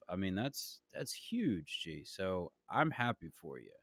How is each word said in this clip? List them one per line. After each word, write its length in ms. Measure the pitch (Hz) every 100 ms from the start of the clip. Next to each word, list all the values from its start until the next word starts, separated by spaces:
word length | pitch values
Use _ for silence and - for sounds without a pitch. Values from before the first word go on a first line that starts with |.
| -
I 80 | 92
mean, 200 | 95 95
that's, 440 | 131 - - - _
that's 180 | - -
huge, 680 | - - 233 196 95 76 -
G. 200 | 82 76 78
So 460 | - 95 92 85 _ -
I'm 220 | 113 156
happy 400 | 139 120 110 - -
for 180 | 80 65
you. 120 | 50 -